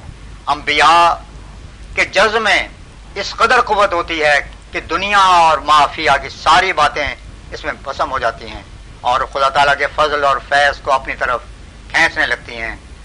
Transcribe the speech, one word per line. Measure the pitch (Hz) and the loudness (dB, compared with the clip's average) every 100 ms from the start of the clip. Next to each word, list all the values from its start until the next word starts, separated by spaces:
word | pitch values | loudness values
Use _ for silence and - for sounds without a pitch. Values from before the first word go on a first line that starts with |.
| - - - - - | -16 -18 -18 -10 -4
انبیاء | 147 151 147 151 170 170 143 - - - - - - - - | -4 -2 4 6 6 4 0 -8 -18 -18 -20 -20 -20 -10 -6
کے | 180 | -2
جذب | 185 214 226 | 0 2 0
میں | 208 165 107 - - - - 202 | 0 -2 -4 -12 -20 -20 -14 -10
اس | 190 | -8
قدر | - 226 254 | -2 2 2
قوت | 226 202 196 | 2 0 0
ہوتی | 170 165 160 | 0 -4 -2
ہے | 147 143 - - - | 2 0 -2 -14 -12
کہ | 170 | -10
دنیا | - 165 202 208 | -6 -4 0 4
اور | 190 175 165 147 | 6 6 4 2
مافیا | 147 151 139 - 151 139 | 4 4 4 0 0 0
کی | 135 | -2
ساری | - 160 170 190 | -4 2 2 2
باتیں | 160 147 151 135 123 - - - | 2 0 0 -6 -8 -16 -20 -16
اس | 151 | -12
میں | 151 120 | -10 -10
بسم | 135 139 151 | -8 -6 -4
ہو | 131 | -2
جاتی | 120 - 110 | -4 -4 -12
ہیں | 107 92 - - - | -16 -16 -20 -20 -8
اور | 120 131 123 | -2 -2 -2
خدا | 139 135 | 0 0
تعالیٰ | 143 143 139 | 2 2 2
کے | 143 - | -2 0
فضل | 151 147 | 0 2
اور | 139 127 - | 0 0 0
فیض | 143 143 131 | 2 2 0
کو | 147 | 0
اپنی | 135 139 127 | -2 -2 -6
طرف | 131 120 - - - - - | -4 -4 -8 -20 -20 -20 -6
کھینچنے | 151 160 156 139 | 0 0 0 -2
لگتی | 120 - 117 | -4 -8 -10
ہیں | 113 104 - - | -10 -12 -16 -20